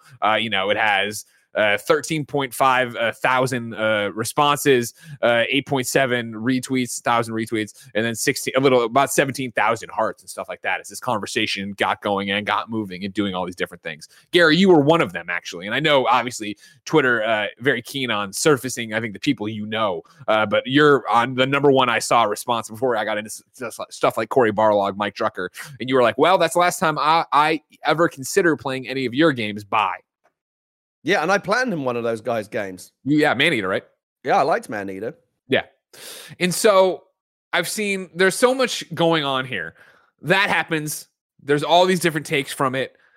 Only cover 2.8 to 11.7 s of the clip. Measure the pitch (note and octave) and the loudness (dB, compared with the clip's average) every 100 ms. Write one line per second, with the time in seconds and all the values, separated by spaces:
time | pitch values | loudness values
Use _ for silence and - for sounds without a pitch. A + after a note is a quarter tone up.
2.8 | B2 A2+ A2+ - C3 B2+ B2+ B2 A#2 G#2 | 0 -2 -4 -2 0 2 0 -2 -6 -4
3.8 | A2 G#2+ G2+ F#2+ A2+ - D3 C#3+ D3 B2+ | 0 0 -2 -4 -4 0 2 2 2 2
4.8 | A#2+ - E3 C#3+ A#2 A#2 A2+ C3+ - C#3 | 0 -8 -20 -2 2 2 2 -2 -2 -4
5.8 | A#2+ D3 C3+ B2 A#2 G#2+ A#2 B2+ B2+ C3 | 0 0 2 0 -4 -4 -2 -2 -2 -4
6.8 | B2 - C3 A#2 A2+ A2 A2+ A2 G#2+ - | -4 -4 0 0 0 -6 -4 -4 -6 -10
7.8 | C3 G#2 A#2 A2+ - C3 - C3 C3+ B2+ | -8 -4 -2 -2 -4 -4 -2 0 4 4
8.8 | A#2 B2+ C#3 - C#3 C#3 B2+ - G#2+ A#2 | 2 2 2 0 0 -4 -6 0 0 0
9.8 | - - A2 - F#2 - F#2 F2+ G2+ F2+ | -6 -4 -4 -6 -14 -14 -12 -8 -6 -6
10.8 | - G2+ - A2 G2+ A#2 G#2+ G2 G2 | -8 -10 -4 -4 -4 -4 -2 -4 -8